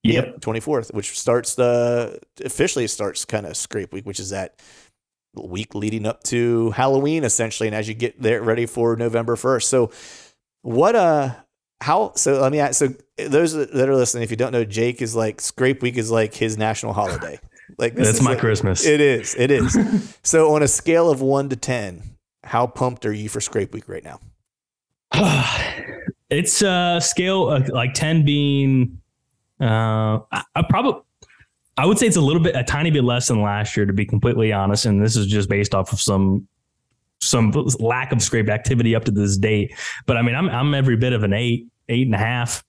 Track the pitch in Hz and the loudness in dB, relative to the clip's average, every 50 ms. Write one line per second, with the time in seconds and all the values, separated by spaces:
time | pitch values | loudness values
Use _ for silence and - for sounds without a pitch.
0 | - 107 117 - - - - - - 110 110 113 - 151 151 127 110 - - 107 | 2 2 2 2 0 -2 -8 -8 -6 -4 -4 -4 -2 -2 -2 -2 -2 -4 -8 -8
1 | - - - - - 127 120 123 117 - - - 123 120 120 120 120 120 120 120 | -8 -6 -10 -4 0 0 0 0 0 -4 -2 0 2 2 4 2 2 0 0 -2
2 | 120 - - - - _ _ - - - - - 156 185 - 127 120 104 - - | -2 -4 -8 -16 -20 _ _ -12 -10 -8 -2 0 0 0 0 -4 -4 -4 -4 -4
3 | 104 101 - - - - - 107 101 80 78 - - - - 110 95 - - 98 | -6 -6 -6 -8 -8 -6 -6 -6 -6 -8 -10 -10 -10 -8 -8 -8 -8 -8 -12 -14
4 | - 98 98 - 95 95 101 98 92 - _ _ - - - - _ _ _ _ | -12 -10 -12 -10 -10 -8 -8 -8 -8 -10 _ _ -20 -20 -20 -20 _ _ _ _
5 | _ _ _ _ _ _ _ - - 92 90 95 110 _ - 113 104 107 107 110 | _ _ _ _ _ _ _ -16 -14 -10 -8 -8 -8 _ -8 -6 -6 -4 -4 -4
6 | 104 107 - _ - - 123 120 117 117 117 113 113 113 104 - 131 135 135 135 | -4 -6 -6 _ -6 -4 0 0 2 2 2 2 0 0 0 0 2 2 2 2
7 | 139 147 160 165 143 113 - - 117 110 - - 117 110 104 110 107 110 110 110 | 2 0 0 0 0 0 0 0 -2 -4 -2 -4 -4 -2 -2 -4 -6 -6 -6 -4
8 | 120 117 - - 127 110 120 107 113 113 113 120 120 113 - 123 117 117 117 113 | -4 -6 -6 -2 0 0 0 2 2 0 0 0 0 -2 -2 0 0 0 2 0
9 | 117 117 113 117 117 113 117 113 - 127 135 120 - - 135 127 120 101 - - | -2 0 0 -2 0 -2 -4 -2 0 0 0 0 0 2 2 2 2 2 -2 -16
10 | - - - - - - _ _ _ _ _ _ _ - 113 123 160 208 233 226 | -20 -20 -20 -20 -20 -20 _ _ _ _ _ _ _ -2 2 2 4 4 4 4
11 | 185 170 156 147 139 131 123 - _ _ _ _ _ _ _ _ - 147 160 202 | 4 4 2 2 0 -2 -6 -12 _ _ _ _ _ _ _ _ -2 0 0 0
12 | 220 190 - - - 135 139 135 135 135 147 151 143 135 127 - 147 131 135 - | 0 -2 -2 -2 0 0 2 2 2 2 2 0 0 0 0 0 0 0 -2 -6
13 | _ _ _ - - 156 135 151 170 160 160 156 139 - - 135 131 135 139 131 | _ _ _ -10 -6 0 2 2 2 2 0 -2 -4 -2 0 0 2 4 4 2
14 | 123 117 - 120 117 107 113 107 123 123 123 120 117 107 101 110 117 120 123 - | 2 0 0 -4 -4 -4 -2 -2 -2 0 0 0 -2 -2 -2 0 0 0 -2 -4
15 | 127 113 113 117 110 107 - - - - - - 131 127 135 131 127 123 120 123 | -6 -4 -2 -2 -2 -2 -4 -6 -10 -10 -2 0 0 0 0 0 -2 -2 -2 -2
16 | 110 110 113 113 110 107 - - 113 110 110 107 110 110 107 - - 110 104 101 | -2 0 0 0 0 0 -2 -4 -4 -4 -2 -2 -2 -2 -2 -4 -6 -4 -2 -2
17 | 98 92 92 - - 80 71 - - - _ - - - - - 117 120 117 120 | -2 -2 -4 -6 -8 -12 -14 -16 -18 -20 _ -20 -20 -20 -6 -4 -4 -2 0 2
18 | 127 107 107 - 131 120 120 - - 113 107 98 - 98 92 - - 160 151 147 | 2 2 4 4 2 2 2 0 0 0 0 0 0 -2 0 2 2 2 4 4
19 | 147 143 127 113 - - - - 120 135 143 123 117 120 - 220 208 - - 190 | 4 4 2 0 -4 -6 -2 0 2 2 4 2 2 2 2 2 2 2 0 -2
20 | - - - _ _ - 156 160 156 151 151 151 147 135 - - - 165 160 165 | -2 -6 -18 _ _ 2 4 6 6 6 4 4 2 2 0 0 0 2 4 4
21 | 170 170 147 131 135 131 139 139 139 139 131 120 - - 127 120 104 95 90 80 | 4 4 2 2 2 0 2 0 0 -2 -6 -6 -4 -4 -4 -4 -4 -8 -10 -14
22 | - - - _ _ _ _ _ - - - 117 123 120 - - 131 127 120 - | -18 -18 -20 _ _ _ _ _ -12 -2 0 0 0 0 -2 -4 -4 -4 -4 -4
23 | - 113 107 107 107 107 - 104 - - - 110 98 - - 107 - - 95 90 | -6 -6 -4 -4 -8 -8 -6 -6 -6 -4 -4 -4 -4 -4 -8 -14 -14 -12 -14 -14
24 | - - 65 - - - _ _ _ _ _ _ _ _ _ _ _ _ _ _ | -14 -16 -20 -20 -20 -20 _ _ _ _ _ _ _ _ _ _ _ _ _ _
25 | _ _ - 156 208 175 151 139 123 - - - - - - - - - - - | _ _ 0 2 2 4 2 2 0 -2 -4 -4 -6 -6 -8 -12 -14 -14 -16 -10
26 | - - - _ _ _ 143 151 185 - - - 208 196 180 175 175 175 175 170 | -10 -12 -12 _ _ _ -2 0 0 0 0 2 2 2 2 2 2 2 0 0
27 | 165 - - - 180 185 190 190 170 - 151 139 131 135 - 127 120 131 135 - | 0 0 0 0 0 0 2 2 2 2 2 0 0 0 0 -2 -2 -2 -2 -2
28 | 156 156 165 165 147 147 147 147 143 143 139 139 139 135 135 131 127 - - - | 0 2 2 4 4 4 2 2 2 2 2 2 2 2 4 2 2 0 -4 -14
29 | _ _ _ _ _ _ _ _ _ _ _ _ 139 113 110 110 113 113 110 110 | _ _ _ _ _ _ _ _ _ _ _ _ 0 0 2 2 0 0 0 0
30 | 110 107 107 110 - _ - - - _ _ - 170 - - - 254 269 - - | 0 0 0 -2 -4 _ -8 -8 -8 _ _ -4 0 2 2 2 2 0 -2 -4
31 | _ _ _ _ - _ _ _ - _ _ _ _ _ _ - 135 180 214 214 | _ _ _ _ -20 _ _ _ -20 _ _ _ _ _ _ 0 2 2 2 4
32 | 254 226 165 175 147 135 156 175 160 - - 127 120 - - 143 160 170 151 143 | 2 2 4 4 2 4 4 2 2 2 2 0 -2 -2 -2 0 0 0 2 2
33 | 123 120 120 123 120 - 123 107 104 104 101 104 107 - - 110 104 98 98 101 | 2 2 2 0 0 0 0 2 2 0 0 -2 -4 -2 0 0 0 2 2 0
34 | 104 101 - 101 - 123 117 - 113 110 104 98 98 98 101 98 - 113 101 98 | 0 0 0 0 2 2 2 2 2 2 2 2 2 2 0 2 2 2 2 4
35 | 104 110 113 117 101 98 104 104 98 95 101 101 104 - - 98 95 - - - | 2 2 2 0 0 2 0 0 0 0 0 0 0 0 0 -2 0 0 -2 -2
36 | - 107 101 95 98 95 95 104 - _ _ _ _ _ _ _ _ _ _ _ | 0 0 2 2 2 2 2 0 -2 _ _ _ _ _ _ _ _ _ _ _
37 | _ _ _ _ - - - 120 113 107 - 147 127 - 127 - 113 113 120 127 | _ _ _ _ -2 0 2 4 2 2 2 0 0 0 -2 0 0 0 0 -2
38 | 131 - 139 117 - - - 113 107 104 107 107 - - 135 117 117 117 113 110 | -2 -2 -2 -2 0 0 0 0 0 0 -2 -2 0 0 0 2 2 2 2 2
39 | 110 120 101 104 101 101 101 98 98 107 110 104 98 - - - - - - - | 0 0 0 0 0 0 0 0 2 2 2 0 0 -2 -6 -10 -10 -10 -10 -6
40 | - - 127 117 117 120 120 139 185 185 - 120 135 147 143 139 135 135 120 117 | -2 -2 0 2 2 0 0 0 -2 -2 0 0 0 0 2 2 2 2 2 2
41 | 127 127 123 110 107 101 98 107 123 120 120 117 117 - _ _ _ - 117 123 | 2 0 0 0 0 0 0 0 0 0 -2 -2 -4 -12 _ _ _ -2 0 0
42 | 131 127 107 95 110 113 123 123 120 117 - - - | 0 0 0 0 0 -2 -2 -2 -2 -4 -6 -8 -10